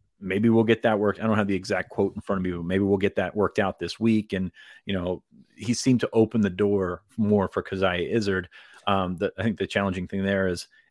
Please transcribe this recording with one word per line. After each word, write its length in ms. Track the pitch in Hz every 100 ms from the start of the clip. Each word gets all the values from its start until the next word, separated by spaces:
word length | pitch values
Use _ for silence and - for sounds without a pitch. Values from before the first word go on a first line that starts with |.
| _ _
"Maybe 280 | 95 98 113
we'll 160 | 113
get 180 | 110 110
that 160 | 117 107
worked." 200 | 104 98
I 60 | 110
don't 100 | 110
have 120 | 101
the 80 | 95
exact 340 | 95 95 92
quote 240 | - 98
in 60 | 101
front 180 | - 98
of 60 |
me, 80 | 92
but, 120 | 87
"Maybe 200 | 85 95
we'll 120 | 98 98
get 200 | 98 -
that 180 | 92
worked 240 | 104 95 -
out 220 | 98 -
this 180 | 85 -
week." 340 | 113 110 104
And, 200 | 95 92 - - - -
you 80 |
know, 300 | 98 90 90 - - _ -
he 180 | 104
seemed 260 | 117 - 127
to 100 | -
open 280 | 113 110 117
the 80 | 101
door 520 | 90 104 101 92 90 _ -
more 320 | 104 104 92
for 120 | -
Keziah 480 | - 95 95 90 76
Izzard. 340 | 113 101 95 90 - - - -
Um, 300 | 98 92 90
the, 160 | 98 -
I 40 |
think 160 | 110 101
the 80 | 95
challenging 400 | 104 98 92 90
thing 140 | 98
there 220 | 98 98 95
is 220 | 87 - _ _